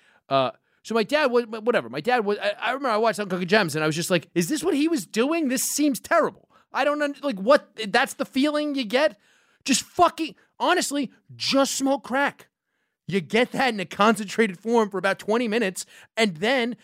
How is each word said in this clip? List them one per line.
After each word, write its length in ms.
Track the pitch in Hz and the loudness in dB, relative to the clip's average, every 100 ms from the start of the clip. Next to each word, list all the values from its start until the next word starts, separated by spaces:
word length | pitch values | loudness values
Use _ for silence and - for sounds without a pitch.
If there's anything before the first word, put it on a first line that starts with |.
| _ _ - | _ _ -2
Uh, 220 | 135 127 - _ _ | 0 0 -4 _ _
so 120 | - 226 | -4 -2
my 80 | |
dad 240 | 214 294 285 | 0 0 2
was, 140 | 240 233 | 0 -2
whatever. 440 | 220 214 220 117 | -4 0 0 0
My 120 | 135 | -6
dad 240 | 156 247 202 | 0 0 0
was, 120 | 208 | -2
I, 140 | 202 - | -2 -4
I 80 | 220 | -4
remember 180 | 269 277 | -2 -2
I 80 | 214 | 0
watched 220 | 226 208 | 0 0
Uncut 280 | 202 180 180 | -4 -4 2
Gems, 280 | 214 175 151 | 2 2 0
and 80 | |
I 40 | 156 | -2
was 80 | 156 | -2
just 140 | 165 | 0
like, 180 | 175 - 175 | -2 -2 -2
"Is 140 | 175 | -2
this 140 | 294 | -2
what 100 | 339 285 | 0 0
he 120 | 320 | 2
was 180 | 320 165 | 0 -4
doing? 420 | 208 269 330 277 | -2 0 0 0
This 160 | 262 | -2
seems 360 | - - 294 240 | -2 0 0 0
terrible." 500 | - 330 226 - _ _ _ | 0 2 0 -2 _ _ _
I 100 | 233 | -2
don't 180 | 285 294 | -2 0
un-, 140 | 285 285 | -4 -4
like, 160 | 285 196 | -4 -2
what, 300 | 196 294 - - 220 | 4 4 2 -12 -2
that's 280 | 233 269 - | 0 0 -4
the 100 | 269 | -6
feeling 480 | 262 294 294 302 277 | 0 0 2 -2 -4
you 80 | |
get? 340 | 220 247 311 - _ _ _ _ | -2 2 0 -2 _ _ _ _
Just 200 | - 269 | -2 -2
fucking, 520 | - - 339 - 311 - _ - | 0 2 2 2 -8 -10 _ -4
honestly, 520 | 262 359 254 277 277 _ - 120 | 0 0 0 -2 -4 _ -20 -10
just 400 | - 269 269 - | -2 2 2 0
smoke 280 | 269 277 | 0 -2
crack. 440 | - 254 277 - - _ _ _ _ _ - | -2 -2 -2 -4 -20 _ _ _ _ _ -6
You 140 | 190 | -4
get 300 | 143 220 247 | 0 0 0
that 220 | - 262 | 0 0
in 60 | 214 | -2
a 60 | 180 | -4
concentrated 720 | - 208 214 202 - 226 170 | 2 4 4 0 -2 -2 -2
form 300 | 220 233 208 | 0 2 2
for 80 | 190 | 0
about 220 | 196 190 | -2 -2
twenty 280 | - 226 240 | -2 0 0
minutes, 380 | 220 196 180 - - - - | 0 -2 -4 -12 -18 -10 -2
and 200 | 226 156 | -2 0
then 380 | 214 269 233 226 | 0 0 -2 -6